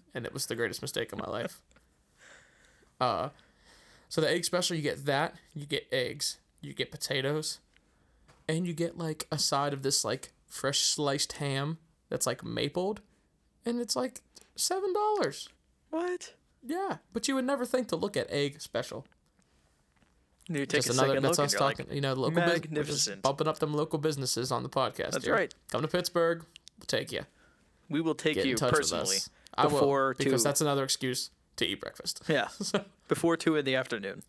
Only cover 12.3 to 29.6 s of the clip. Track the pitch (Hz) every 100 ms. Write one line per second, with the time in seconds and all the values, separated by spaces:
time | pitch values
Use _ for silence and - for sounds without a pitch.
12.3 | 123 113 113 135 180 185 214 - _ _
13.3 | _ _ _ 233 240 240 262 254 - -
14.3 | - - - - 370 392 392 427 415 151
15.3 | 143 - - _ _ _ 320 359 359 -
16.3 | - _ _ 247 339 381 - - 226 -
17.3 | 269 254 277 240 254 233 247 202 160 -
18.3 | 143 143 143 - - - 120 - _ _
19.3 | _ _ _ _ _ _ _ _ _ _
20.3 | _ - 147 139 147 - 123 135 135 135
21.3 | - 143 98 139 - - 143 139 131 131
22.3 | 170 170 170 156 151 147 143 110 98 131
23.3 | 147 156 151 151 147 156 156 156 143 127
24.3 | - 127 123 127 135 127 - - - -
25.3 | 214 170 - - 117 151 180 175 175 165
26.3 | 165 160 - - - - 110 - - -
27.3 | _ - _ _ _ - 156 160 147 160
28.3 | 139 135 117 127 151 139 85 92 95 -
29.3 | - - -